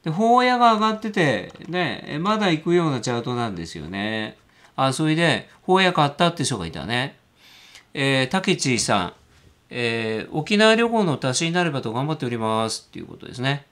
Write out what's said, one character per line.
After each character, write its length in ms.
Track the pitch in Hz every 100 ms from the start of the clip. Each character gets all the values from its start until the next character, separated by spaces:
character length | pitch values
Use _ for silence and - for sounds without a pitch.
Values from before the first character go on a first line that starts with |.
で、 80 | 165
宝 320 | 160 226 247
屋 140 | 247 247
が 160 | 240
上 60 | 214
が 100 | 214
っ 80 | 214
て 120 | 220
て、 420 | 208 151 104 - - -
ね、 360 | 175 160 101 -
え、 120 | 143
ま 180 | 185 214
だ 140 | 202
行 100 | 160
く 140 | 170 175
よ 140 | 165
う 20 |
な 80 | 131
チ 100 | 117
ャ 100 | 117
ー 20 |
ト 140 | 117 123
な 140 | 117
ん 60 | 90
で 100 | 82
す 120 | 82
よ 80 | 76
ね。 520 | 95 104 110 110 - _ _ - -
あ、 180 | 135
そ 140 | 127 156
れ 80 | 156
で、 340 | 170 113 - -
宝 200 | - 185
屋 120 | 185
買 160 | 175 143
っ 20 | -
た 120 | 175
っ 60 |
て 100 | 170
人 140 | 135 113
が 100 | 82
い 40 |
た 140 | 80 82
ね。 320 | 123 139 - _ _ - - - - _
え 340 | 147 139 135 127
ー、 20 |
竹 260 | 190 185 170
地 220 | 135 117
さ 240 | - 107 85
ん。 80 | - _ _ _ _ _
え 560 | 120 117 113 110 110 -
ー、 20 |
「沖 240 | 156 147 208
縄 180 | 220 220
旅 140 | 233
行 140 | 226
の 160 | 185 127
足 180 | 135 123
し 60 | 165
に 60 |
な 120 | 175
れ 60 | 175
ば 120 | 135
と 120 | 117
頑 140 | 117 147
張 60 |
っ 40 | 156
て 80 | 123
お 40 |
り 80 | 117
ま 320 | 110 110 110
す」 180 | - _
っ 20 |
て 80 | -
い 40 |
う 20 | -
こ 120 | -
と 100 | -
で 60 |
す 80 | 120
ね。 240 | 131 139 -